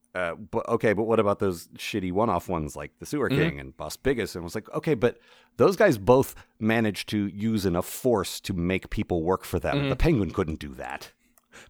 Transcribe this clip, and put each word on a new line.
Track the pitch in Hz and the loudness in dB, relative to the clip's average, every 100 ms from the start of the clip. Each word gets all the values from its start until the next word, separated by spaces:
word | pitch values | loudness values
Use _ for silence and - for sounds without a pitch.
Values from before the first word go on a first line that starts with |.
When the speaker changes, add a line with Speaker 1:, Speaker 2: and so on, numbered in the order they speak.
| _ 92 | _ -6
Speaker 1:
uh, | 87 80 | -4 -6
"But, | 104 113 - | -6 -6 -2
okay, | 113 117 | 0 2
but | 101 | 2
what | 110 113 | 2 2
about | 104 101 | 2 2
those | 98 85 - - | 0 -2 -10 -14
shitty | - 107 92 | -6 -4 -2
one-off | 90 113 87 - | 0 0 0 -2
ones | 87 73 73 | -4 -4 -8
like | 73 - | -14 -14
the | 82 | -8
Sewer | 147 113 | -2 0
Speaker 2:
Mm-hmm. | - | 2
Speaker 1:
King | 82 71 | 0 -2
and | 65 - | -12 -12
Boss | 78 - | -12 -4
Biggest?" | - 123 95 92 | -2 -2 -4 -6
And | |
I | |
was | 85 110 | -8 -8
like, | - | -8
"Okay, | 156 160 135 | -6 -2 2
but | 120 - _ - _ - | 2 0 _ -20 _ 4
those | 143 196 | 4 6
guys | 202 117 | 4 4
both | 95 131 - - - _ | 6 6 6 -4 -20 _
managed | 110 113 110 92 - | 0 2 2 -2 -4
to | 107 101 | -2 -2
use | 101 110 110 92 | -2 -2 0 2
enough | 87 - | 0 -2
force | - 127 113 87 - | -2 2 2 0 -6
to | - | -6
make | 92 87 95 - | -2 0 -2 -2
people | - 101 90 | -6 -2 -2
work | 85 95 - | 0 0 0
for | - | -4
them. | 85 73 | 0 -2
Speaker 2:
Mm-hmm. | 139 | -2
Speaker 1:
The | 135 | 2
Penguin | 160 143 90 | 4 4 0
couldn't | - 85 78 | 0 -2 -4
do | 73 65 | -8 -12
that." | 64 71 - _ _ _ _ - - | -12 -12 -14 _ _ _ _ -20 -14